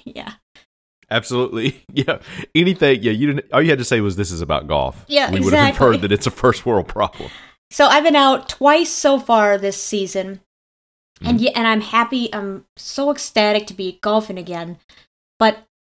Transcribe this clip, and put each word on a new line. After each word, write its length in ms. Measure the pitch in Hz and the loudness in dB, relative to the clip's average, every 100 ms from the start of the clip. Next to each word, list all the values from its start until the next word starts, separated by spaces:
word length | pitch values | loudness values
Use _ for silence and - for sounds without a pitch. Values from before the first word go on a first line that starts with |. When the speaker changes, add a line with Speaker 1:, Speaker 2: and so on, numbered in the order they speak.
Speaker 1:
yeah. 280 | - - - - _ _ _ _ _ _ - | -20 -16 -18 -18 _ _ _ _ _ _ -6
Speaker 2:
Absolutely. 760 | 113 - 123 123 113 123 - _ | -6 -2 -2 -2 -2 -4 -6 _
<laughs> 40 | |
Yeah. 260 | - - - - - - | -4 -2 -4 -8 -16 -4
Anything. 480 | 160 175 180 147 131 | 0 2 4 2 2
Yeah. 100 | 113 | 2
You 140 | 107 147 | 0 0
didn't. 180 | 143 - | -2 -2
All 100 | 131 | 2
you 80 | 160 | 2
had 80 | 139 | 2
to 60 | |
say 160 | 120 117 | 0 0
was, 160 | 101 92 | 0 -2
"This 160 | 98 | -4
is 80 | 85 | -4
about 260 | 80 76 73 | -2 -4 -2
golf." 380 | 73 65 - - | -2 -2 -6 -2
Speaker 1:
Yeah, 240 | - - | 0 0
Speaker 2:
We 80 | 95 | 0
would 120 | - | 2
have 160 | 294 277 | 4 4
Speaker 1:
exactly. 180 | 285 131 | 4 4
Speaker 2:
inferred 120 | 107 | 4
that 100 | 98 | 2
it's 140 | 101 - | 0 -2
a 40 | |
first 340 | - 127 - - | -4 -2 -2 0
world 220 | 107 87 | -2 -2
problem. 420 | - 101 - - - - _ _ | -4 -4 -6 -16 -16 -20 _ _
Speaker 1:
So 160 | - 285 | 2 4
I've 160 | 294 | 4
been 120 | 311 294 | 4 6
out 320 | 277 262 - | 4 2 -2
twice 420 | - 277 311 349 | 0 4 4 2
so 300 | - 285 277 | 0 0 0
far 380 | - 226 208 202 | 2 2 4 2
this 220 | 196 196 | -2 -6
season, 600 | - 214 190 196 190 196 _ _ _ _ _ _ _ - | -6 -6 -4 -6 -8 -12 _ _ _ _ _ _ _ -8
and 160 | - 240 | 0 0
Speaker 2:
Mm-hmm. 60 | |
Speaker 1:
ye-, 60 | 240 | 0
and 160 | - 226 | 0 0
I'm 140 | 220 | 0
happy. 500 | 214 226 233 262 233 | 0 -2 -2 -2 -4
I'm 300 | 214 196 190 _ - | -6 -10 -12 _ -20
so 340 | - - 277 | -12 -4 -2
ecstatic 540 | 285 - - 208 208 208 | -2 -4 0 2 0 -2
to 60 | |
be 240 | 185 185 - | -10 -10 -6
golfing 360 | 208 214 214 185 | 0 0 -2 -10
again, 400 | 175 170 170 175 _ _ _ _ _ - | -10 -10 -10 -14 _ _ _ _ _ 0
but 200 | 220 214 _ _ | 2 2 _ _